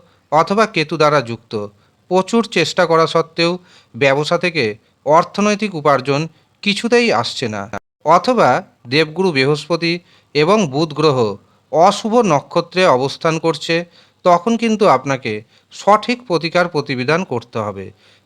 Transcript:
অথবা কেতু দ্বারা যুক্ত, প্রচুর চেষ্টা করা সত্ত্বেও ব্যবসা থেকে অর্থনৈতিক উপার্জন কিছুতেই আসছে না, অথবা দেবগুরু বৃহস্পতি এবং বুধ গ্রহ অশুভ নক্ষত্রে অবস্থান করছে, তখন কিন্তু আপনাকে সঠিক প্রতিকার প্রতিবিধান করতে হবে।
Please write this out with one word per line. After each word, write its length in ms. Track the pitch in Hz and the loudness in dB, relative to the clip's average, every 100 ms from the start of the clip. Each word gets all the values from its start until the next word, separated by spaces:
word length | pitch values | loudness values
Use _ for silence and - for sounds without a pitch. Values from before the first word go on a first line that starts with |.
| - _ _ | -6 _ _
অথবা 320 | 151 165 196 208 | 0 2 2 0
কেতু 280 | 190 151 165 | -2 -4 0
দ্বারা 240 | 151 147 | 2 2
যুক্ত, 320 | 117 117 _ 110 104 - _ _ - | -2 -8 _ -10 -10 -14 _ _ -2
প্রচুর 320 | 180 185 233 226 - | -2 0 0 0 0
চেষ্টা 260 | 156 - 175 | 0 0 2
করা 200 | 165 160 | 2 2
সত্ত্বেও 460 | 170 160 - 170 180 - _ _ | 0 -2 -2 -2 -4 -10 _ _
ব্যবসা 420 | 117 135 139 147 170 | -2 0 2 0 -2
থেকে 260 | 185 165 113 107 _ _ - | -2 -2 -4 -6 _ _ 0
অর্থনৈতিক 640 | 156 - - 208 208 214 | 2 2 -2 -2 0 -4
উপার্জন 460 | 165 147 139 127 139 160 - _ _ | -2 0 2 0 -2 -4 -10 _ _
কিছুতেই 460 | - 196 240 240 233 | -4 -2 0 0 2
আসছে 340 | 113 - - 120 | 0 -2 -6 -6
না, 140 | 107 98 101 - _ | -6 -10 -12 -14 _
অথবা 440 | - 175 - 247 151 139 190 _ 123 | 2 2 2 2 2 2 -2 _ -4
দেবগুরু 400 | 139 156 156 190 | 0 0 -2 -2
বৃহস্পতি 600 | 139 135 147 - 170 165 175 - _ _ | 0 0 -2 -4 -4 -2 -4 -8 _ _
এবং 240 | 143 156 214 180 | 0 2 2 0
বুধ 220 | 131 165 | -2 -2
গ্রহ 240 | 143 156 131 110 98 _ _ _ | 0 2 2 0 -4 _ _ _
অশুভ 400 | 147 180 202 226 233 220 | 2 4 2 0 2 2
নক্ষত্রে 500 | 147 - 175 170 175 185 | 0 0 -4 -2 0 2
অবস্থান 480 | 127 135 - 165 160 | 2 0 -4 -2 -2
করছে, 360 | 165 156 - 165 175 _ _ _ | -2 -4 -4 -4 -4 _ _ _
তখন 280 | 180 175 175 226 | 2 2 2 0
কিন্তু 280 | 226 214 202 | 0 2 2
আপনাকে 440 | 139 143 131 120 107 - _ _ | 2 0 -6 -6 -8 -12 _ _
সঠিক 460 | - - 208 208 240 - | -4 2 2 2 -6 -4
প্রতিকার 400 | 170 160 175 175 | -4 0 0 0
প্রতিবিধান 520 | 156 131 131 127 160 | -2 -4 -4 -2 -2
করতে 340 | 190 123 - 120 | -2 -8 -6 -6
হবে। 280 | 104 98 98 - _ _ | -6 -8 -12 -18 _ _